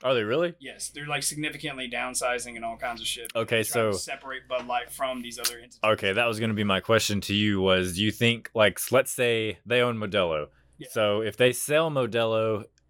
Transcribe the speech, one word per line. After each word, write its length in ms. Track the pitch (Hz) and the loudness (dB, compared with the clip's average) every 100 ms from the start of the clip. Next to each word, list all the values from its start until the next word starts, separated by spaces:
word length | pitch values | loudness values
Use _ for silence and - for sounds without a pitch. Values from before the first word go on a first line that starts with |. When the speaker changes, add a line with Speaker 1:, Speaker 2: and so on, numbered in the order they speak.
Speaker 1:
Are 100 | 127 | 0
they 100 | 127 | 0
really? 300 | 107 139 170 165 | 0 0 -2 -4
Speaker 2:
Yes, 300 | 131 113 - | -16 -12 -12
they're, 180 | 151 147 | -10 -6
like, 160 | 143 | -4
significantly 680 | 139 147 151 147 151 135 127 | -4 -4 -6 -6 -8 -8 -6
downsizing 640 | 120 127 123 127 123 120 117 | -6 -4 -2 -2 -2 -6 -8
and 80 | |
all 140 | 117 113 | -8 -6
kinds 220 | 123 117 | -8 -6
of 60 | 113 | -6
shit. 240 | - 117 117 | -8 -6 -4
Speaker 1:
Okay, 200 | 113 113 | 0 2
Speaker 2:
They're 80 | |
trying 280 | 110 120 110 | 2 2 2
to 60 | 98 | 0
Speaker 1:
so 0 | |
Speaker 2:
separate 500 | - 139 131 131 127 | -4 -10 -10 -12 -6
Bud 180 | 127 123 | -6 -2
Light 240 | 120 120 | -4 -4
from 320 | - 131 127 | -6 -6 -6
these 160 | 120 120 | -10 -8
other 180 | 117 120 | -8 -8
entities. 200 | 120 - | -14 -2
Speaker 1:
Okay, 280 | 107 107 98 | 2 2 2
that 120 | 98 120 | 2 0
was 140 | 107 | 0
gonna 140 | 113 | 0
be 100 | 104 | 0
my 160 | 104 95 | 2 2
question 400 | - 110 - 104 | 4 4 4 -2
to 140 | - | 0
you 260 | 101 107 98 | 2 2 4
was, 340 | 95 92 92 87 | 4 4 2 0
do 60 | |
you 80 | 107 | 0
think, 400 | - 117 117 - | 2 2 2 -2
like, 240 | 117 104 - | 4 4 4
s-, 120 | - | 2
let's 220 | 123 - | 2 2
say 460 | - 120 113 110 98 98 | 0 0 2 -2 -6 0
they 160 | 120 | 2
own 160 | 123 113 | 2 0
Modelo. 480 | 107 98 87 78 73 _ _ - | -2 0 2 0 -4 _ _ -20
Speaker 2:
Yeah. 100 | - | -8
Speaker 1:
So 300 | 117 107 104 | 0 2 2
if 160 | 110 - | -2 2
they 160 | 123 | 2
sell 360 | 123 - 151 165 | 2 0 2 2
Modelo, 760 | 143 120 117 113 110 110 107 107 _ _ | 0 0 0 0 2 0 -2 -6 _ _